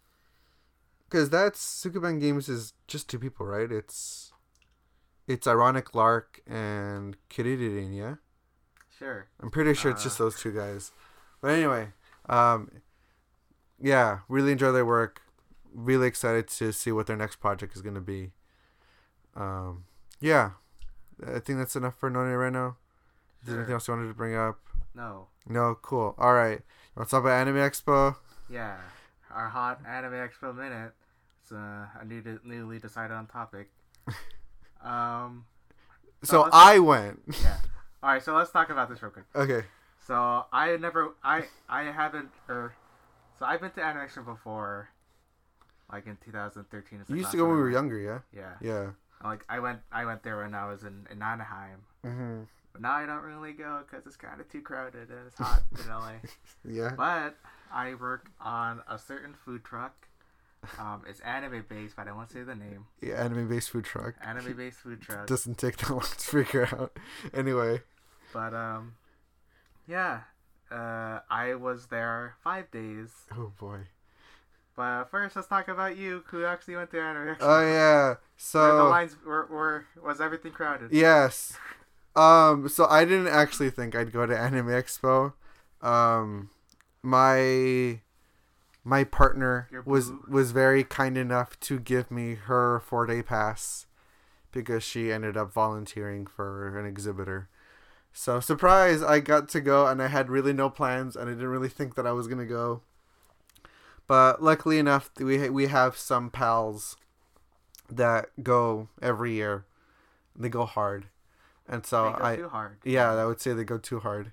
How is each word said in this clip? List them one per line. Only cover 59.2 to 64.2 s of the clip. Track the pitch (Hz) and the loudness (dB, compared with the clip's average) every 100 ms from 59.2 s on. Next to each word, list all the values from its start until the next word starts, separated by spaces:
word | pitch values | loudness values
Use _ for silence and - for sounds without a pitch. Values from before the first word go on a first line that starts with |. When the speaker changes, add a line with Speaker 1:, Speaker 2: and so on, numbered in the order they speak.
| 143 | -18
Speaker 2:
food | 139 - 123 - | -20 -18 -18 -16
truck. | 117 127 - _ _ _ _ _ _ 107 - | -14 -14 -18 _ _ _ _ _ _ -20 -14
Um, | 107 104 - | -14 -14 -16
it's | 101 | -16
anime | 120 131 139 120 107 | -12 -10 -10 -14 -14
based, | 107 107 - | -16 -16 -16
but | 101 | -16
I | |
won't | 104 113 | -16 -16
say | 127 | -18
the | 123 | -16
name. | 117 104 101 110 _ | -16 -18 -20 -20 _
Speaker 1:
Yeah, | - 113 | -10 -6
anime | 120 120 113 | -6 -4 -4
based | 120 - | -4 -6
food | 117 104 | -8 -8
truck. | - 113 117 | -10 -10 -12